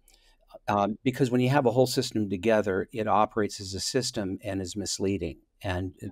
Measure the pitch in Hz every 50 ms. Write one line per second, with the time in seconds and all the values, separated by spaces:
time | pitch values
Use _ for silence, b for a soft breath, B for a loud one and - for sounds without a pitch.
0 | _ b b b b b b b b b b - _ - 104 101 101 101 110 -
1 | _ 135 123 - 139 120 120 127 123 123 139 147 135 117 110 131 127 123 - 139
2 | 127 - - 113 107 98 101 90 90 113 110 107 101 104 92 98 - - - 113
3 | 107 110 95 104 107 104 - 113 104 98 - - 101 95 92 92 - - - 131
4 | 120 - - 117 101 92 95 - - 104 95 95 92 87 - 104 95 - - -
5 | 107 95 101 92 85 82 69 - _ _ _ _ - 98 90 90 95 90 - _
6 | - 104